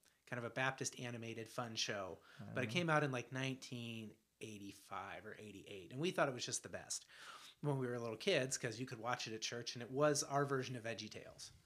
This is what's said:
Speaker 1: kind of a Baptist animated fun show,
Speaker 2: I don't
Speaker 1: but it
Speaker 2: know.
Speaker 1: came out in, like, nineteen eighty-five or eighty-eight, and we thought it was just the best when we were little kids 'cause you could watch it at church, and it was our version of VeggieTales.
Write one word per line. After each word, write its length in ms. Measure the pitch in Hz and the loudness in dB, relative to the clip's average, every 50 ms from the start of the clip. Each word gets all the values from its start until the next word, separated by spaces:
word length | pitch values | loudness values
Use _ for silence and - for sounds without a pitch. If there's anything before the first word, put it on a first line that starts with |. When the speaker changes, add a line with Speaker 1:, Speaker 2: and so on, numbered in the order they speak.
| _ _ _ _ _ | _ _ _ _ _
Speaker 1:
kind 140 | - 127 120 | -6 -4 -2
of 40 | 120 | -2
a 60 | 113 | -2
Baptist 500 | - 131 131 135 135 - 127 - - - | 0 2 2 2 2 2 -2 -4 -2 -4
animated 500 | 123 120 120 117 117 113 113 113 110 - | -6 -6 -4 -4 -6 -6 -6 -6 -8 -4
fun 260 | - - 123 113 110 | -4 -4 -4 -2 0
show, 420 | 104 - - 113 101 95 92 85 - - - - - | 0 0 2 0 0 -2 -2 -6 -8 -12 -16 -14 -12
Speaker 2:
I 60 | 104 | -10
don't 100 | 104 113 | -4 0
Speaker 1:
but 80 | 127 127 | 0 0
it 40 | |
Speaker 2:
know. 60 | 110 113 | 2 2
Speaker 1:
came 160 | 175 175 165 | 4 6 6
out 140 | 156 151 147 | 6 6 6
in, 80 | 139 | 6
like, 200 | 131 123 123 - | 2 0 -2 -2
nineteen 840 | 131 131 131 131 131 131 - - 127 120 120 117 113 113 110 107 - - _ _ _ _ | -2 -2 0 0 -2 -4 -6 -6 -6 -6 -4 -4 -6 -6 -8 -8 -10 -14 _ _ _ _
eighty-five 840 | 110 110 107 104 101 101 95 - - - 98 95 98 98 87 85 95 | -10 -10 -8 -8 -10 -10 -12 -14 -12 -8 -6 -6 -4 -4 -6 -8 -8
or 100 | 107 101 - | -10 -10 -10
eighty-eight, 520 | 107 104 95 95 - - 101 98 87 82 | -10 -10 -10 -12 -10 -10 -10 -10 -10 -8
and 100 | 123 131 | -4 -2
we 80 | 160 185 | 0 2
thought 160 | 185 185 160 | 4 6 4
it 60 | 139 123 | 4 4
was 120 | 120 - | 0 -2
just 180 | - 117 - - | -2 -2 -2 -2
the 60 | 92 | -4
best 360 | 92 92 - - - - - - - - - - - - - - - - | -6 -8 -4 -4 -6 -6 -6 -10 -16 -14 -14 -12 -12 -12 -14 -16 -10 -2
when 160 | - 147 139 | 0 2 2
we 100 | 135 127 | 2 2
were 100 | 120 123 120 | 0 0 -2
little 180 | 117 117 110 | -2 -2 -4
kids 400 | 110 - 202 185 143 127 135 135 | 0 4 6 6 6 6 4 2
'cause 200 | - - 120 107 110 | 0 0 -2 -2 -2
you 60 | 131 | -4
could 100 | 127 123 113 | -4 -4 -2
watch 280 | 110 120 123 - - | 0 0 2 2 0
it 60 | 117 110 | -2 -4
at 80 | 110 | -4
church, 340 | - - 123 120 120 - - | -4 -4 -4 -4 -4 -4 -6
and 80 | 120 120 | -6 -6
it 60 | 104 | -2
was 320 | 131 139 151 151 147 139 - | 4 6 8 8 8 6 4
our 220 | - 139 143 143 | 4 4 4 4
version 300 | 135 139 131 123 123 127 | 4 4 2 2 0 -4
of 80 | 120 107 | -2 -2
VeggieTales. 680 | 117 117 107 110 107 - - - - - - - - - - - | -2 -2 -2 -4 -6 -8 -10 -12 -12 -12 -12 -14 -14 -14 -18 -4